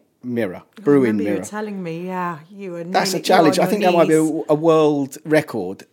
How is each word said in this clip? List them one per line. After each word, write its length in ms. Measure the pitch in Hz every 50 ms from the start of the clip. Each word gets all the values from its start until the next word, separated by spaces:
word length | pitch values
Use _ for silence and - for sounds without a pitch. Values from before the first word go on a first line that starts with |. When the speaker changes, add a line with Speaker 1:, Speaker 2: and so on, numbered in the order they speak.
| _ _ _ _ -
Speaker 1:
mirror, 400 | 123 120 117 113 95 87 92 - _ _ -
Speaker 2:
I 40 |
Speaker 1:
brewing 220 | - 143 143 139 131
Speaker 2:
remember 200 | 117 107 104 98
you 60 | -
were 40 | -
Speaker 1:
mirror. 100 | - -
Speaker 2:
telling 380 | - 202 208 220 214 208 190 185
me, 220 | 165 160 165 180 185
yeah, 320 | 185 185 180 175 170 147 156 _
you 220 | 208 196 196 185
were 120 | 170 170 170
Speaker 1:
That's 300 | 170 190 185 196 190 190
a 40 | 170
Speaker 2:
nearly, 0 |
you 20 |
were 40 | -
Speaker 1:
challenge. 360 | - 190 190 165 151 - -
Speaker 2:
on 40 | 170
Speaker 1:
I 20 |
Speaker 2:
your 60 | 185
Speaker 1:
think 120 | 220 208 202
that 100 | 180 175
might 140 | 170 165 156
be 120 | 160 156
Speaker 2:
knees. 240 | 160 156 147 160 - -
Speaker 1:
a, 20 | 156
a 20 |
world 600 | 151 156 165 160 160 156 151 151 143 139 131 - - _
record. 580 | 165 151 156 139 - - 117 92 90 98 - - _